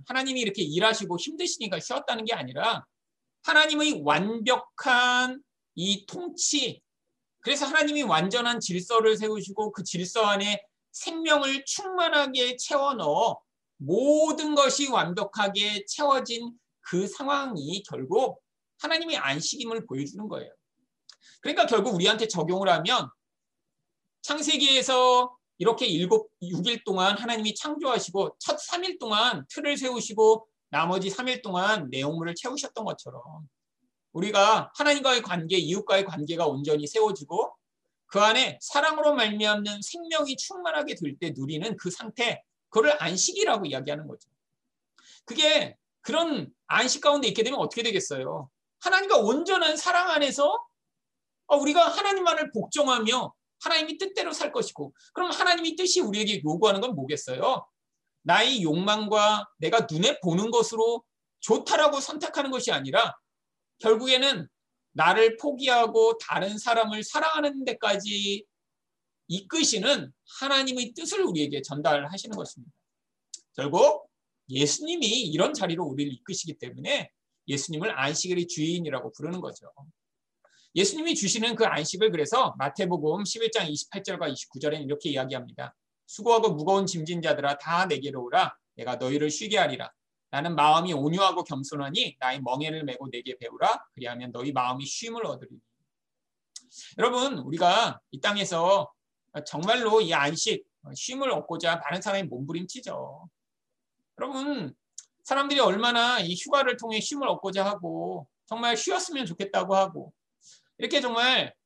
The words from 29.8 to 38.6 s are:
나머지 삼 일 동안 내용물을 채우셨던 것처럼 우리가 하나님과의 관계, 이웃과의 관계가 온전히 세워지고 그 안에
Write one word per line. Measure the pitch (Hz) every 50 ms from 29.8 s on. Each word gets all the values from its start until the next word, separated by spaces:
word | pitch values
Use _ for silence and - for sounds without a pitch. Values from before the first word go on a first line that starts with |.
| 262 254 247 233 220 - 226 208 220 220 220 220 - _ _ _ _ _
나머지 | - 143 160 175 180 190 185 196
삼 | 190 - 247 254
일 | 254 247 -
동안 | 208 185 180 185 208 220 208 151 127
내용물을 | 127 131 135 147 165 165 165 170 170
채우셨던 | 170 - - 254 285 - 240 - - 220
것처럼 | 185 170 - - 131 123 127 120 - 156 156 156 143 _ _ _ _ _ _ _ _ _ _ _ _ _
우리가 | 165 180 208 208 202 196 214 220 175 139 - -
하나님과의 | - 294 294 285 285 262 262 254 240 220
관계, | 202 185 175 160 165 190 185
이웃과의 | 160 147 180 202 202 - 202 196 196
관계가 | 190 160 151 151 143 170 165 175
온전히 | 147 135 135 143 151 151 151 147
세워지고 | 147 - 220 214 214 185 151 147 - 165 196 240 - - _ _ _ _ _ _ _ _ _ _
그 | _ - 196
안에 | 208 214 226 254 262 196 131 -